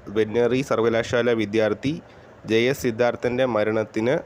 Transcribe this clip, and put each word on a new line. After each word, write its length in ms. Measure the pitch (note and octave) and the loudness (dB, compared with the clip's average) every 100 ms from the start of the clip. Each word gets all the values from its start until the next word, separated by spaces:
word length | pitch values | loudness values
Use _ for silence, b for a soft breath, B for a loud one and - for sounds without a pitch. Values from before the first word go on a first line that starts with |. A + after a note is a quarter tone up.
| - | -4
വെറ്റിനറി 540 | G2+ G#2+ A2 A#2+ B2+ | -2 0 2 2 0
സർവകലാശാല 720 | C3+ A2 A2+ A2+ A2+ A#2+ A#2 | 0 0 2 0 0 0 0
വിദ്യാർത്ഥി 720 | A2+ G#2 A2 G#2+ G#2 C3+ E3+ - B B - - | 0 0 0 0 0 -4 -6 -12 B B -18 0
ജെ 100 | A2+ | 2
എസ് 260 | A#2+ C#3+ | 2 0
സിദ്ധാർത്ഥൻ്റെ 640 | B2 A2+ A#2+ A2+ B2 B2 C3 | -4 0 0 0 -2 0 0
മരണത്തിന് 720 | G#2+ G#2+ A2 G#2 A2 A2+ E3 | 0 0 0 -2 -2 0 -2